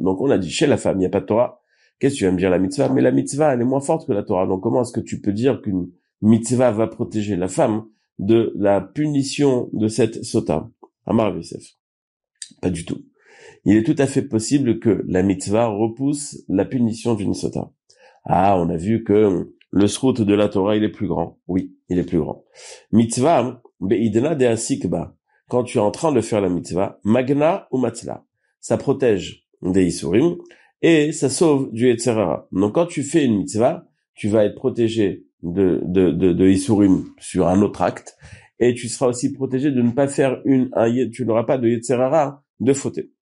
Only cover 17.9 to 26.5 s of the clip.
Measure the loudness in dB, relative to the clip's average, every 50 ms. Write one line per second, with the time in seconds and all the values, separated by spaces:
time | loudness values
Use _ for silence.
17.9 | _ _ _ _ _ _ -4 -2 0 2 2 2 2 2 0 -2 -2 -4 -2 -2
18.9 | -2 -2 0 2 2 4 4 4 2 0 -4 -8 -12 _ _ -4 0 2 2 2
19.9 | 0 0 0 0 0 2 2 2 2 2 2 2 0 0 0 0 0 0 0 -2
20.9 | -4 -4 -6 -4 -4 -4 -4 -6 -8 _ _ -4 -4 -4 -4 -4 -12 _ _ -4
21.9 | -2 -2 -2 0 0 -2 -2 -2 -6 -12 _ _ _ -20 -20 -20 -20 -20 _ -2
22.9 | 2 2 2 2 0 0 2 2 2 2 2 -2 -6 -12 _ _ _ -8 -2 -2
23.9 | 0 0 0 2 0 0 0 0 0 0 2 2 0 0 -2 -4 -4 -4 -4 -4
24.9 | -4 -4 -6 -8 -14 _ _ _ _ _ _ -4 -4 -4 -2 -2 0 0 0 0
25.9 | 0 -2 -2 0 0 0 0 0 -2 0 0 0